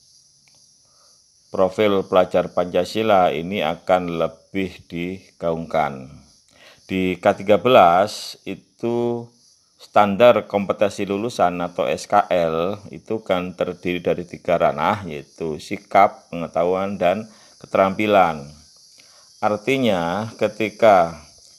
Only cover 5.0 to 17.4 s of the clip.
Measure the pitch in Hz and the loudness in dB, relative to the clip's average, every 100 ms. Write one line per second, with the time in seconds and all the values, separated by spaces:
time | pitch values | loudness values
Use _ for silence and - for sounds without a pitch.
5 | 90 95 - - 85 82 78 80 73 67 | -8 -10 -16 -8 -4 -4 -4 -2 -2 -6
6 | 65 73 _ _ _ _ - _ - 95 | -18 -20 _ _ _ _ -20 _ -6 -2
7 | 92 87 104 98 101 101 123 123 87 90 | -2 0 0 0 2 2 6 6 8 6
8 | 107 - - - 98 92 _ - 117 117 | 2 -2 -14 -14 -12 -12 _ -8 -4 -2
9 | 120 120 117 _ _ _ _ _ - 107 | -2 -6 -10 _ _ _ _ _ -2 2
10 | 101 98 120 110 - 101 98 98 101 107 | 2 6 6 6 0 -4 -2 0 -2 -2
11 | 95 98 117 - 90 87 87 95 69 87 | -4 -4 -4 0 0 0 -6 -4 -4 -4
12 | - 104 - 90 82 82 90 101 - 80 | 0 0 2 0 0 -2 -4 -6 -12 -18
13 | - 110 - 92 92 90 90 87 90 87 | -8 -8 -4 -4 -4 -6 -6 -4 -6 -4
14 | 87 82 85 - - 85 78 69 85 104 | -4 -4 -6 -10 -2 0 0 0 -2 -2
15 | 87 73 - - 80 73 - 98 - 98 | -6 -12 -14 -10 -8 -8 -10 -12 0 4
16 | 107 - - 87 80 82 90 92 98 95 | 4 2 -14 -12 -6 -2 0 -2 -4 -2
17 | 87 101 110 - | -2 -2 -6 -20